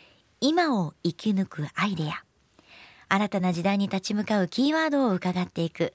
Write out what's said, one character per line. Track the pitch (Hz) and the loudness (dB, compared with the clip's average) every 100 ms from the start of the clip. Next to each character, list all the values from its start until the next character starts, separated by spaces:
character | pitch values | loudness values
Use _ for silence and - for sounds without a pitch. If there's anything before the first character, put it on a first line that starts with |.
| - _ _ _ | -20 _ _ _
今 | 269 339 330 226 | 2 2 2 0
を | 156 - | -2 -4
生 | 175 | -4
き | - 214 | -2 0
抜 | 196 185 | 0 -2
く | - 147 - | -6 -8 -4
ア | 185 | -4
イ | 98 | -2
デ | 78 | -4
ア、 | - - _ _ _ _ - - - - | -6 -12 _ _ _ _ -20 -20 -16 -2
新 | 196 208 | 0 0
た | 202 | 0
な | 180 | 0
時 | 170 | 2
代 | 185 202 | 0 0
に | 202 | 0
立 | 190 - | -2 -2
ち | 208 | -2
向 | 196 | 0
か | 214 | 0
う | 180 | 0
キ | - 277 | 2 2
ー | |
ワ | 320 320 | 2 0
ー | |
ド | 285 254 | 2 2
を | |
伺 | 185 185 180 | 0 0 -2
っ | 180 | -4
て | - | -2
い | 165 | -4
く | - 170 | -2 -4